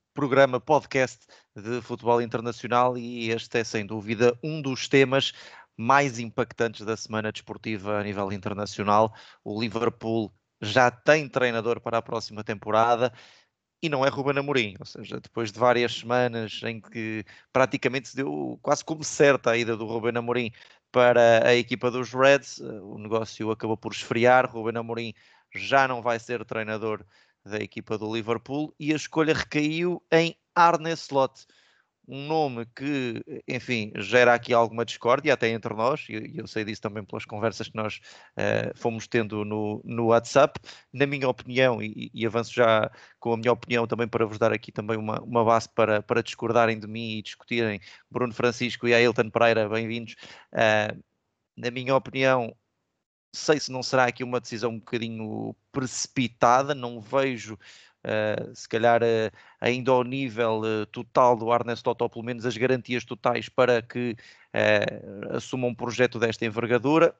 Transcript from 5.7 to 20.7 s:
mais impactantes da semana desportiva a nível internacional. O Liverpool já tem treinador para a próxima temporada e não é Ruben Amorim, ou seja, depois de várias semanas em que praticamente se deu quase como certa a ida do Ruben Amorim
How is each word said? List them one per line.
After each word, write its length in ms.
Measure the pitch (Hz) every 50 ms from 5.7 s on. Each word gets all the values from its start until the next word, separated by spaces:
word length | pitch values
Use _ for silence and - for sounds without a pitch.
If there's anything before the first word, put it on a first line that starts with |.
| _
mais 440 | - 113 123 135 143 143 139 117 117
impactantes 640 | 120 113 - - 117 107 - - 117 117 104 - 107
da 100 | 104 110
semana 360 | - - - 110 110 107 107 104
desportiva 680 | - - - 107 - - 113 107 98 95 104 104 104
a 60 | 104
nível 260 | 104 98 101 101 95
internacional. 840 | 104 98 92 110 101 98 104 95 - - 101 101 104 107 110 107 110 - - - - _ -
O 180 | 101 104 107
Liverpool 720 | 120 113 101 113 120 117 - - 113 113 113 117 107 95 _ _ _ _ _ _
já 320 | 107 107 104 131 123 120 117
tem 360 | - - - 151 156 147 131
treinador 520 | - 127 127 123 117 113 101 117 117 -
para 180 | - 120 117 117
a 40 | 113
próxima 420 | - 120 113 - - 107 104 107
temporada 680 | - 110 98 - 110 107 110 113 117 120 117 123 120 - - - - - _ _ _ _ _ _ _ _ _ -
e 60 | 160
não 180 | 147 131 135
é 20 | 139
Ruben 300 | 131 135 131 139 139 139
Amorim, 380 | 139 143 135 131 113 104 92 98
ou 80 | -
seja, 320 | - - - - - - -
depois 300 | - - - 117 117 107
de 80 | 104 107
várias 340 | 120 123 120 120 120 117 120
semanas 680 | - - 113 120 123 123 123 117 117 110 104 - - -
em 160 | 117 113 110
que 440 | - - - 120 110 110 110 110 101 - - - _ _ -
praticamente 580 | 127 131 110 - 135 - - 123 139 131 -
se 60 | -
deu 440 | 127 135 147 147 151 139 127 120 - -
quase 220 | 135 147 - -
como 180 | - 160 151 147
certa 480 | - - - 151 143 139 123 - 120
a 60 | 113
ida 200 | 117 117 110 117
do 100 | 104 113
Ruben 300 | 107 113 117 104 120 117
Amorim 360 | 120 117 120 120 123 120 110 - - - -